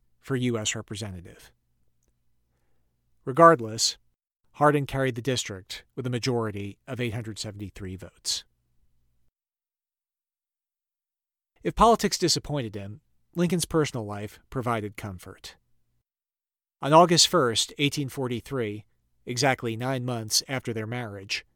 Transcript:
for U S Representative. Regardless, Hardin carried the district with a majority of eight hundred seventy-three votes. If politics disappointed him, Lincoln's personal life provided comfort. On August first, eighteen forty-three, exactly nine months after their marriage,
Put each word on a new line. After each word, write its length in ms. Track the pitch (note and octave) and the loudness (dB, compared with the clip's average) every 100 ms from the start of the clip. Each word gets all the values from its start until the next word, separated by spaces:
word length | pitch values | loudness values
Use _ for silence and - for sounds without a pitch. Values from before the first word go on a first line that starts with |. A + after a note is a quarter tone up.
| _ _ | _ _
for 160 | - | -6
U 240 | C3 B2 A2+ | -2 0 -2
S 160 | G#2+ | -4
Representative. 760 | A2+ - G#2 G#2+ F2+ F2+ F#2 - _ _ _ _ _ _ _ _ _ _ _ _ _ _ _ _ _ | -6 -8 -10 -10 -12 -16 -20 -20 _ _ _ _ _ _ _ _ _ _ _ _ _ _ _ _ _
Regardless, 720 | C#3 B2+ E3+ D3+ A2 A2 - - _ _ _ _ _ | -2 8 10 8 2 -2 -2 -4 _ _ _ _ _
Hardin 340 | - D3 D3 C3+ | 2 4 4 0
carried 280 | C3+ C3 | -2 -2
the 80 | A#2+ | -2
district 600 | A#2 B2 - G2 F#2+ - - | -2 -2 -4 -10 -12 -16 -14
with 120 | - B2 | -8 -4
a 40 | |
majority 680 | B2 C3 A#2+ A2 G2+ G2+ - - | -2 -2 -2 -2 -6 -10 -12 -12
of 120 | B2 | -6
eight 140 | A#2+ | -4
hundred 240 | A2+ A2 G2+ | -6 -8 -10
seventy-three 560 | G#2+ G2+ G2+ - F#2+ | -10 -10 -12 -10 -10
votes. 500 | F#2 E2+ _ - - - _ _ _ _ _ _ _ _ _ _ _ _ _ _ _ _ _ _ _ _ _ _ _ _ _ _ _ _ _ _ _ | -10 -14 _ -6 -6 -8 _ _ _ _ _ _ _ _ _ _ _ _ _ _ _ _ _ _ _ _ _ _ _ _ _ _ _ _ _ _ _
If 140 | - - | -4 4
politics 420 | A3 A3 G3+ - | 6 6 2 0
disappointed 560 | E3+ - - D3 A2+ | 0 0 -2 -6 -6
him, 280 | G2+ G2 G#2+ _ _ _ E3+ | -8 -12 -16 _ _ _ -2
Lincoln's 300 | F3 F3 - | 0 0 0
personal 380 | E3 D3 B2+ | 0 0 -2
life 360 | G#2 G#2 G#2 - - | -8 -8 -10 -14 -10
provided 460 | C3+ A#2+ A2+ G#2 - | -6 -2 -2 -4 -10
comfort. 600 | G#2+ F2+ F#2 - - - _ _ _ _ _ _ _ _ _ _ _ - | -12 -12 -16 -18 -18 -20 _ _ _ _ _ _ _ _ _ _ _ -6
On 100 | C#3 | 6
August 360 | D#3+ F3 E3+ - | 8 8 6 4
first, 440 | F3 B2 A2 - - | 4 2 2 -4 0
eighteen 300 | C#3+ D3+ C3+ | -2 -2 -6
forty-three, 760 | - B2+ A#2+ - C3+ G#2+ G#2+ - _ _ _ | -4 -4 -4 -6 -4 -4 -6 -14 _ _ _
exactly 520 | - B2 C#3 B2+ A#2+ A2+ | -4 2 2 2 -2 -4
nine 280 | B2 C3 | -4 -4
months 380 | B2 A#2 A2 - - | -4 -6 -2 -2 -2
after 260 | C3 B2 | -6 -4
their 120 | A2 A2 | -6 -6
marriage, 600 | B2 A#2 G2+ G2+ - - | -8 -8 -12 -8 -10 -10